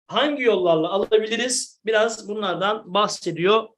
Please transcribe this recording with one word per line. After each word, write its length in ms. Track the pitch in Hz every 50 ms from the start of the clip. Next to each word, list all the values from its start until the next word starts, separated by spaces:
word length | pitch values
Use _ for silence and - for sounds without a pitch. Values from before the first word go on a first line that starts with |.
| _
Hangi 360 | - 175 220 277 302 294 262
yollarla 480 | 254 226 202 185 180 170 165 160 160 175
alabiliriz? 920 | 190 196 220 - 220 220 220 214 226 226 240 254 254 - - - - _ -
Biraz 420 | 214 220 214 220 233 226 - 196 196
bunlardan 680 | 208 214 202 185 170 165 190 202 220 220 - 180 180
bahsediyor 720 | 202 214 202 - - - 175 160 151 170 190 214 226 220 - _